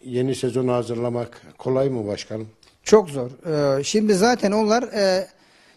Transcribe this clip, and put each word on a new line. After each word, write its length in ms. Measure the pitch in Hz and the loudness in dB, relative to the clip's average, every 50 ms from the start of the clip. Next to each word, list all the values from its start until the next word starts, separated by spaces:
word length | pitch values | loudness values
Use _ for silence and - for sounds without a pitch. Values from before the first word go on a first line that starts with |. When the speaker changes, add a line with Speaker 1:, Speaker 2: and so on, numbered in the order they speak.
| - | -10
Speaker 1:
yeni 300 | 131 120 123 127 135 127 | -6 -2 -2 0 0 -2
sezonu 380 | - 135 127 113 131 127 127 | -2 -2 -2 -2 0 0 0
hazırlamak 680 | 123 123 117 110 120 117 120 120 120 120 117 - - - - - - - | 0 0 -2 -4 -4 -4 -4 -4 -4 -6 -6 -8 -12 -20 -20 -20 -16 -8
kolay 300 | - 131 131 131 135 139 | -4 -2 0 0 0 0
mı 180 | 131 117 104 | -2 -4 -4
başkanım? 420 | 104 101 - - - 113 110 110 110 - _ _ - _ _ | -6 -6 -8 -8 -10 -10 -10 -12 -12 -18 _ _ -20 _ _
Speaker 2:
Çok 280 | - - 208 214 190 160 | 2 6 6 6 6 4
zor. 200 | 139 139 120 127 139 - - | -6 -8 -8 -8 -10 -12 -8
Ee, 380 | 170 156 147 143 139 135 139 143 | -4 -2 0 0 0 0 0 -2
şimdi 300 | - - 220 214 208 202 | 0 0 2 2 2 4
zaten 380 | 180 208 240 247 - - 190 | 4 4 4 2 2 0 0
onlar, 300 | 208 220 220 208 220 240 | 2 2 2 2 2 0
e, 440 | 247 220 - 214 196 190 180 190 185 - _ _ _ _ _ _ _ _ _ | -2 -2 -2 0 2 2 2 0 -2 -6 _ _ _ _ _ _ _ _ _